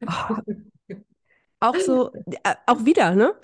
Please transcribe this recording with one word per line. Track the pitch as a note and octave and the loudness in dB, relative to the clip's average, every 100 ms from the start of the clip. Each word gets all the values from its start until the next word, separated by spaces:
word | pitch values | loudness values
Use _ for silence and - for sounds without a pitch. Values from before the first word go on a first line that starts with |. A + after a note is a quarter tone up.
| A3 | -10
Oh. | E3+ - G#3+ - G3 - _ - G3 _ _ _ _ _ - | -8 -6 -6 -8 -12 -14 _ -20 -20 _ _ _ _ _ -2
Auch | A#3 E4 | -2 0
so, | F#4+ B3+ B3 - - - | 0 0 -2 -6 -12 -6
äh, | G#3 - - | -4 -2 0
auch | B3 A#3 | 2 4
wieder, | F4 F#3 F#3 | 4 4 4
ne? | B3+ - | 2 0